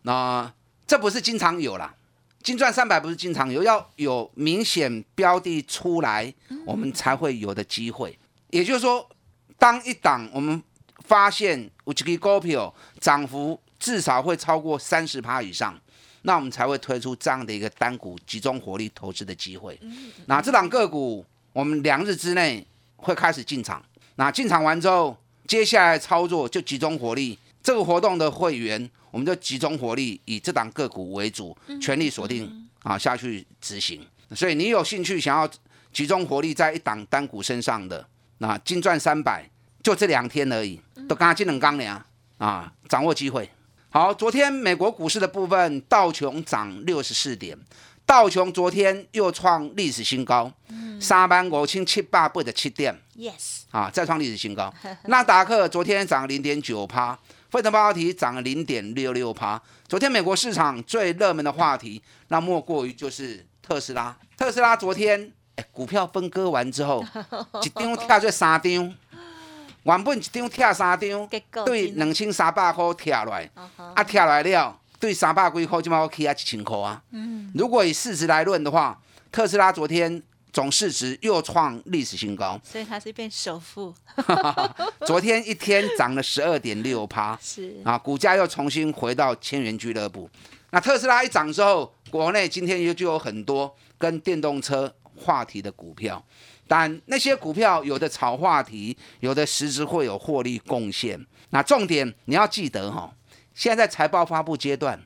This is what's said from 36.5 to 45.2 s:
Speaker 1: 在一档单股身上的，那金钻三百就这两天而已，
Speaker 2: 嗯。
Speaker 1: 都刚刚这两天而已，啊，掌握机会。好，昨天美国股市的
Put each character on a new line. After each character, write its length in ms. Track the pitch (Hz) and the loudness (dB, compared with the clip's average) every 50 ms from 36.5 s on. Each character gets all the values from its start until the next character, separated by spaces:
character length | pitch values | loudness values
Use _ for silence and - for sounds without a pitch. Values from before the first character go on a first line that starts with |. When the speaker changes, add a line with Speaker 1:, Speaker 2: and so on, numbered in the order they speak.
Speaker 1:
在 220 | 147 - 165 156 156 | 0 0 0 0 0
一 60 | 165 | -4
档 260 | _ - 107 107 107 | _ -6 -6 -6 -4
单 200 | _ - 139 143 | _ -2 -2 -2
股 160 | 131 - 101 98 | -4 -8 -8 -4
身 180 | - 127 120 | -4 -4 -2
上 260 | 117 - 117 107 95 | -2 -2 -4 -4 -6
的， 200 | 92 87 71 - _ _ _ _ _ _ _ | -10 -12 -12 -14 _ _ _ _ _ _ _
那 180 | 110 110 107 98 | -4 -4 -4 -4
金 220 | _ - 180 180 | _ -4 -4 0
钻 180 | 170 196 170 151 | 2 2 2 2
三 220 | - 160 147 151 | 2 2 0 2
百 260 | 147 127 101 82 - _ _ _ _ _ _ _ - | 0 -2 -2 -2 -8 _ _ _ _ _ _ _ 2
就 100 | 226 196 | 2 2
这 140 | - 208 | 4 4
两 200 | 185 151 123 123 | 4 4 2 2
天 240 | 120 - 151 139 131 | 0 -2 -2 0 0
而 140 | 120 110 110 | 0 -2 -2
已， 140 | 98 87 82 _ _ _ | -4 -8 -10 _ _ _
Speaker 2:
嗯。 120 | - - | -18 -6
Speaker 1:
都 80 | 139 156 | -6 0
刚 120 | 151 175 | 4 4
刚 80 | 170 - | 4 4
这 80 | - 208 | 4 0
两 160 | 180 143 131 | -2 0 4
天 200 | 139 147 147 143 | 2 2 2 2
而 40 | 123 | -6
已， 600 | 104 101 101 - _ _ _ _ _ _ _ 104 | -8 -8 -10 -14 _ _ _ _ _ _ _ -2
啊， 280 | 104 101 90 85 82 _ _ _ | -2 -2 -4 -8 -14 _ _ _
掌 180 | - - 127 147 | -2 0 2 2
握 80 | 170 151 | 0 0
机 160 | - 139 139 | 0 -2 -4
会。 180 | 127 123 101 - _ _ _ _ _ _ _ _ | -4 -4 -6 -8 _ _ _ _ _ _ _ _
好， 220 | - 151 170 190 | 2 4 4 4
昨 200 | 202 - 220 233 | 2 2 0 0
天 200 | 220 269 285 277 | 4 4 2 2
美 220 | 277 269 240 190 180 | 2 0 0 0 2
国 180 | 160 180 220 | 2 2 0
股 160 | 226 - 160 | 0 -2 -4
市 120 | 160 - | -2 0
的 80 | 214 | 0